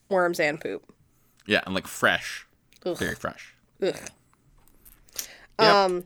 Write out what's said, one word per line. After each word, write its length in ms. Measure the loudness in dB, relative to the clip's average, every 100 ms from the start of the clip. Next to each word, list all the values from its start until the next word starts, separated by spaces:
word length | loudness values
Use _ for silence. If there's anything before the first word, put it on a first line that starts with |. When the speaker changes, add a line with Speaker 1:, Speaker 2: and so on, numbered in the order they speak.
| -4
Speaker 1:
worms 300 | 0 2 2
and 220 | -2 -2
poop. 320 | -6 -8 -12 _ _ _ _ _ -2
Speaker 2:
Yeah, 140 | 0 0
and, 80 |
like, 140 | -4 -6
fresh. 580 | 0 2 2 -2 -12 -16 _ _ _ -8
Speaker 1:
Ugh. 100 | -4
Speaker 2:
Very 200 | -4 -6
fresh. 400 | -8 -10 -16 _ _ _
Speaker 1:
Ugh. 140 | -6 -6 -10 -20 _ _ _ _ _ _ -20 -20 _ -14 -14 -16 -10 2
Speaker 2:
Yep. 140 | 4
Speaker 1:
Um, 300 | 6 4 0